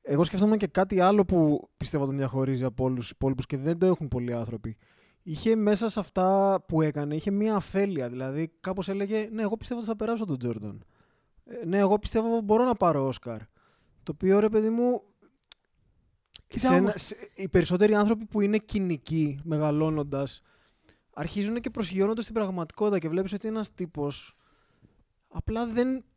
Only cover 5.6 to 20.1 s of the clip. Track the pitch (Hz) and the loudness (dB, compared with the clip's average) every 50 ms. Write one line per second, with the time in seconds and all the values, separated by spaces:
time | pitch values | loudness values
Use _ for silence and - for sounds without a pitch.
5.6 | 208 208 208 190 226 220 - 214 185 - _ 190 185 185 196 196 196 196 196 185 | 4 2 2 2 0 -2 -2 -4 -6 -4 _ 2 2 4 4 4 4 4 2 2
6.6 | _ - 170 156 160 151 143 151 147 147 151 160 - 208 196 202 214 220 214 196 | _ 0 2 2 2 2 0 -2 -4 -4 -4 -4 -2 -2 0 0 0 0 0 -2
7.6 | - - - 196 202 202 185 147 127 120 123 127 131 131 135 151 165 160 _ _ | -2 -2 -2 0 0 0 0 -4 -4 -4 -6 -6 -6 -4 -4 -4 -4 -6 _ _
8.6 | - 190 190 196 180 - 196 196 202 196 220 214 214 220 220 220 220 196 214 226 | -8 -8 -6 -6 -4 -4 -4 -4 -2 -2 -2 -4 -4 -4 -4 -4 -2 -2 -2 -4
9.6 | - - 247 233 226 214 220 208 214 226 233 214 220 185 143 127 120 120 113 110 | -6 -8 -8 -6 -4 -6 -4 -4 -2 -2 -2 -2 -2 -4 -4 -2 -2 -4 -4 -4
10.6 | 101 107 101 104 - _ _ _ _ _ _ _ _ _ _ _ _ - 233 240 | -8 -10 -12 -12 -18 _ _ _ _ _ _ _ _ _ _ _ _ -14 -12 -8
11.6 | 220 165 185 202 202 190 208 208 208 - - 226 220 226 233 233 214 202 214 226 | -4 0 2 2 4 4 2 2 0 -2 -2 0 0 0 -2 -2 2 2 2 4
12.6 | 247 254 233 - 190 175 156 139 135 135 120 - - 120 113 107 - _ _ _ | 4 2 2 2 2 2 4 2 0 -2 -4 -6 -10 -10 -12 -12 -12 _ _ _
13.6 | _ _ _ _ _ _ _ _ _ - 156 - - 190 196 208 214 214 214 214 | _ _ _ _ _ _ _ _ _ -12 -8 -2 2 4 4 6 4 4 2 2
14.6 | 214 220 226 233 240 247 247 - - _ _ _ _ _ _ _ _ _ - _ | 2 2 0 2 2 0 0 -2 -6 _ _ _ _ _ _ _ _ _ -20 _
15.6 | _ _ _ _ _ _ _ _ _ _ _ _ _ _ _ - _ _ - 226 | _ _ _ _ _ _ _ _ _ _ _ _ _ _ _ -20 _ _ -6 0
16.6 | - 262 175 180 190 202 - - - - - - - - _ - 196 160 - 185 | 4 6 6 6 6 4 0 -2 -6 -8 -8 -10 -16 -20 _ -10 -8 2 2 2
17.6 | 165 - 180 175 208 214 214 208 208 214 226 220 226 - - 208 202 202 214 214 | 2 4 2 4 4 4 6 4 4 2 2 0 -4 -4 0 0 2 2 2 0
18.6 | 208 - - 202 190 180 165 135 _ - 156 160 156 147 139 139 147 165 156 151 | -2 -2 -4 -2 0 0 -2 -4 _ -4 0 0 0 0 -2 -6 -6 -4 -2 0
19.6 | 151 151 147 151 156 156 156 151 147 143 | 0 0 2 2 0 0 0 -2 -4 -4